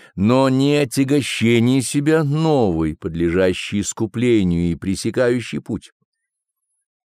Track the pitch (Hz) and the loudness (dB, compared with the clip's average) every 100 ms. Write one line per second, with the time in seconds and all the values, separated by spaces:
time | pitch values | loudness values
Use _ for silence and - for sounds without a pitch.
0 | - - 101 127 135 131 139 147 139 - | -16 -2 2 4 2 2 2 2 0 0
1 | 135 147 120 - 113 117 120 135 120 143 | 0 0 -2 -2 2 4 4 2 0 -2
2 | 143 160 147 151 160 147 107 80 80 76 | 0 0 0 0 0 2 2 0 -2 -4
3 | - 82 85 87 92 92 - 101 98 - | -8 -2 0 2 0 0 -4 -4 -4 -4
4 | 110 113 123 113 92 85 87 82 92 95 | -6 -2 2 2 2 0 0 -2 -4 -4
5 | 117 117 123 123 110 - - 107 - _ | -4 -2 0 0 -4 -10 -8 -10 -10 _
6 | _ _ _ _ _ _ _ _ _ _ | _ _ _ _ _ _ _ _ _ _
7 | _ | _